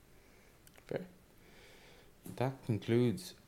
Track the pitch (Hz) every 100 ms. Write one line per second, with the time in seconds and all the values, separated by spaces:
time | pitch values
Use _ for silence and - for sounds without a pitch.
0 | - - - - - - - - - -
1 | 185 - - - - - - - - -
2 | - - - - 127 135 - 104 - 117
3 | 123 90 - -